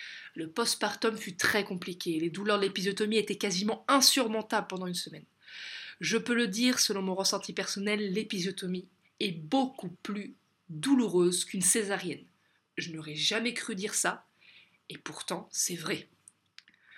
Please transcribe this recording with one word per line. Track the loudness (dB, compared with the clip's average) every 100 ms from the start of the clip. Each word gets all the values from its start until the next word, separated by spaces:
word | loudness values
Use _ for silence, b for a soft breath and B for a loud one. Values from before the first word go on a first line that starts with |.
| B B B -10
Le | -6
postpartum | -2 0 0 0 0 0 0
fut | -4 -2
très | 2 2
compliqué, | 0 -4 -6 -6 -4 -2
les | -2
douleurs | -2 2 4
de | 2
l'épisiotomie | 2 -2 0 2 2
étaient | 2 0
quasiment | -2 0 0 0 4
insurmontables | 6 6 6 4 0 0 -2 -2
pendant | -4 -4
une |
semaine. | -6 -8 -12 -20 _ B B B B B B
Je | 0 0
peux | 2 2
le | 2
dire, | 4 4 4
selon | 2 2
mon | 0 2
ressenti | 2 0 -2
personnel, | -4 -4 -2 0 0 0
l'épisiotomie | -2 -2 -2 -4 -4 -4 -4 -6 _ _ -4
est | -4
beaucoup | -4 0 2 2 -2 -12 -10
plus | -8 -8 -8 -14 _ _ -14
douloureuse | -4 4 6 6 6 4 4
qu'une | -2 0
césarienne. | 2 4 2 -2 -4 -8 -12 _ _ _ _ -10
Je | -8
n'aurais | -8 -10 -2
jamais | 0 2 0 -2
cru | -4
dire | -4 -4 0
ça, | 0 -2 -8 b b b b b b
et | -14
pourtant | -12 -10 -6 -8 -6
c'est | -2 -2 -2
vrai. | -4 -6 -8 _ _ _ _ -20 -20 B B